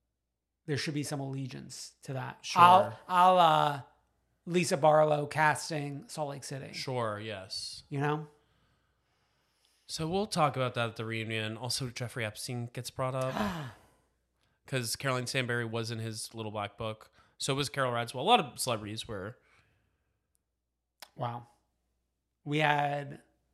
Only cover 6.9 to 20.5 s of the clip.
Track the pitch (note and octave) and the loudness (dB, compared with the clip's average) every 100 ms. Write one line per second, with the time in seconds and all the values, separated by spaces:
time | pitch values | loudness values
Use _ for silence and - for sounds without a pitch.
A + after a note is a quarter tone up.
6.9 | B2+ A2+ G#2 A2 G2 F#2+ - - - - | -2 -2 -4 -6 -10 -10 -10 -10 -14 -8
7.9 | C#3+ C#3+ D3+ D#3 _ _ _ _ _ _ | -2 0 -2 -6 _ _ _ _ _ _
8.9 | _ _ _ _ _ _ _ _ _ - | _ _ _ _ _ _ _ _ _ -12
9.9 | - D#3+ F#3+ G#3 F3+ D3 C3 B2+ A#2+ A2+ | -8 -4 -2 -2 2 2 2 -2 -2 -4
10.9 | G#2+ A2+ A2+ A2 A2 G#2+ A2+ B2 - B2+ | -4 -6 -6 -4 -4 -4 -6 -6 -4 -6
11.9 | - A#2+ B2+ G#2+ - - A#2+ A#2 - A#2+ | -6 -8 -6 -8 -6 -8 -8 -8 -10 -10
12.9 | - C3 C3 C3 C#3 G#3 E3+ B2+ - _ | -6 -4 -2 -4 -2 -4 -4 -10 -14 _
13.9 | _ _ _ _ _ _ _ - C3 A2+ | _ _ _ _ _ _ _ -8 -4 -4
14.9 | - C#3 B2+ B2 C3+ A#2+ A#2+ A2+ A2+ A2+ | -4 -2 -2 -2 -2 -2 -2 -2 -4 -4
15.9 | A2+ A2+ G#2+ - A2+ G#2+ G#2 G2+ - A2 | -6 -6 -8 -12 -10 -8 -6 -6 -6 -8
16.9 | A2 - _ _ - - C#3 C#3 C#3+ B2+ | -8 -14 _ _ -8 -4 -2 -2 -2 -2
17.9 | A#2+ A#2 B2+ E3+ A#3+ C#3 - B2+ A2+ G#2 | 0 -4 -2 4 4 2 -4 -4 -4 -4
18.9 | A2 - G2+ G2+ - _ _ _ _ _ | -10 -8 -8 -10 -12 _ _ _ _ _
19.9 | _ _ _ _ _ _ | _ _ _ _ _ _